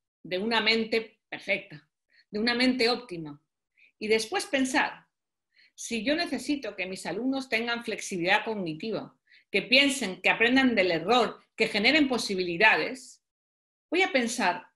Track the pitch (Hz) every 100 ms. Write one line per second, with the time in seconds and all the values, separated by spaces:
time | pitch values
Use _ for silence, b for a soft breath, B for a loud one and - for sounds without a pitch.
0 | _ _ 160 180 220 233 214 226 220 226
1 | - _ - - - 196 - 147 _ _
2 | _ b b 208 233 240 254 254 233 254
3 | - 170 156 143 _ _ _ b b b
4 | 214 220 220 392 - 269 262 302 202 -
5 | _ _ _ _ _ b b b - 233
6 | 214 320 339 269 - 285 214 196 185 185
7 | 180 180 254 269 262 226 233 233 233 202
8 | - 190 170 214 226 214 175 156 220 175
9 | - _ _ b b 202 - 254 285 262
10 | 196 175 190 185 233 262 262 214 185 165
11 | 170 247 202 - B - 220 208 226 311
12 | 277 233 - 185 180 170 214 180 151 254
13 | - - _ _ _ _ _ _ - 330
14 | 381 277 233 - 190 175 -